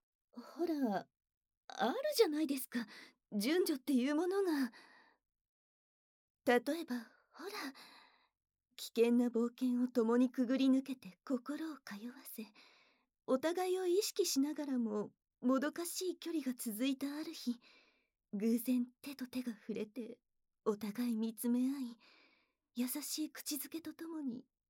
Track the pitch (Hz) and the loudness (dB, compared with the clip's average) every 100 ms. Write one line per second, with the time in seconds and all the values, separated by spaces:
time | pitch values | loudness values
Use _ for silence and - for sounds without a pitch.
0 | _ _ _ - - - 339 294 247 190 | _ _ _ -18 -12 -4 -2 0 0 0
1 | - _ _ _ _ _ - - 226 403 | -4 _ _ _ _ _ -12 -2 -2 0
2 | 605 554 392 302 311 277 - 240 214 - | 0 2 2 2 0 -2 -4 -6 -6 -10
3 | - _ - 208 214 359 349 277 - 262 | -20 _ -8 -2 2 2 2 -2 2 2
4 | 262 302 359 392 370 294 240 - - - | 4 2 2 2 2 2 0 -4 -20 -20
5 | - _ _ _ _ _ _ _ _ _ | -20 _ _ _ _ _ _ _ _ _
6 | _ _ _ _ - 247 247 320 311 247 | _ _ _ _ 4 4 4 -4 -4 -8
7 | 226 _ _ - 349 415 277 - - - | -8 _ _ -16 -12 -10 -10 -12 -20 -20
8 | - _ _ _ _ _ _ - - - | -20 _ _ _ _ _ _ -16 -2 4
9 | 233 240 240 233 240 240 254 247 247 247 | 6 6 4 2 0 0 0 2 2 2
10 | 226 240 254 262 233 262 269 262 269 262 | 4 4 4 2 0 4 4 4 2 -8
11 | 185 - - 247 247 302 320 285 - 202 | -12 -14 -6 -4 -4 -6 -8 -10 -14 -12
12 | 240 262 - - 214 - - - _ _ | -12 -14 -16 -14 -14 -16 -20 -20 _ _
13 | _ _ - 254 311 349 370 370 370 359 | _ _ 2 4 4 2 2 2 4 4
14 | 427 - 349 269 285 302 285 254 226 208 | 2 2 2 2 0 0 -2 0 0 0
15 | 202 - _ _ 247 262 294 302 349 - | -4 -8 _ _ 2 2 2 -4 -6 -4
16 | 370 - 339 330 262 247 240 208 269 269 | -4 -4 -4 -2 -2 -4 -6 -2 0 0
17 | 277 294 320 320 - 240 - - _ _ | -4 -6 -8 -6 -6 -6 -8 -20 _ _
18 | _ _ _ 202 226 233 254 254 240 _ | _ _ _ -2 2 2 2 0 0 _
19 | 285 269 247 254 247 208 - 208 214 - | -12 -8 -6 -6 -6 -8 -6 -6 -6 -8
20 | 226 233 _ _ _ _ - 208 214 208 | -12 -14 _ _ _ _ -2 0 -2 -2
21 | 247 220 226 220 240 247 262 277 240 233 | 0 0 0 -2 0 2 2 0 -6 -10
22 | - - _ _ _ _ _ - 254 302 | -20 -20 _ _ _ _ _ -4 -4 -4
23 | 269 - 302 - - 294 285 330 311 311 | -6 -4 -4 -6 -6 -6 -6 -8 -8 -10
24 | 330 320 269 226 - _ | -8 -6 -4 -6 -10 _